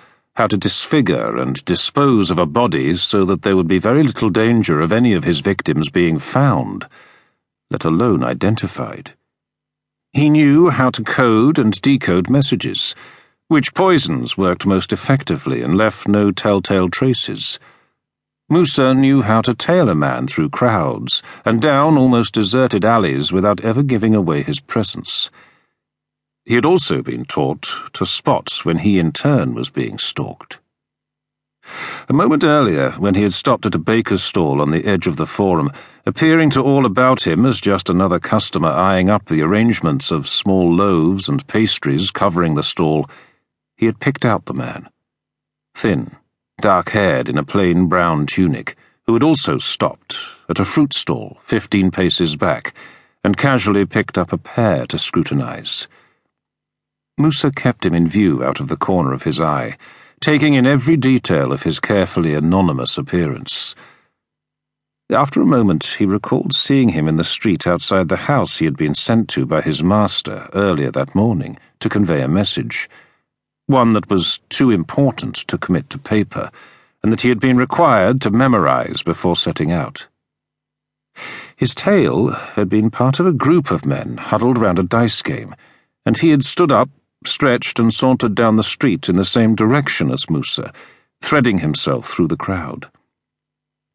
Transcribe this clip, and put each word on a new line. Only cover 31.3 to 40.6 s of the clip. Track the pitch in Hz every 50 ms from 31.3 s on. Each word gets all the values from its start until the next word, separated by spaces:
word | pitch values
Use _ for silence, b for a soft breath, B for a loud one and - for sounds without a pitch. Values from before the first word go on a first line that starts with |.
| _ _ _ _ _ _ B B B B B B B B B -
A | 131
moment | 147 185 226 311 294 226
earlier, | 160 151 151 135 107 85 73 69 65 - -
when | 90 101 101
he | 98 104
had | 101 87
stopped | - - - 123 - -
at | 107 85
a | 87
baker's | 78 - 110 117 110 - 101 92 -
stall | - - 101 85 73 69 71
on | 73 73 78
the | 82 -
edge | 104 101 87 -
of | 92 78 69
the | 80
forum, | 76 - - 104 95 90 82 73 71 71 B B B B B _
appearing | 98 92 - 156 160 160 165 160 151
to | 135 135
all | 123 139 139 139 131
about | 117 92 123 127 127 131 - - 95
him | 80 82 117
as | 135 120 -
just | - 101 101 92 - -
another | 90 90 95 95 90 85
customer | - - - 110 - - - 95 87 80
eyeing | 71 80 90 95 98 92 90 95
up | 107 101 -
the | - 80 78
arrangements | 76 80 98 107 113 117 110 - - 82 73 67 - -
of | 80 80 69
small | - - - - 101 95 95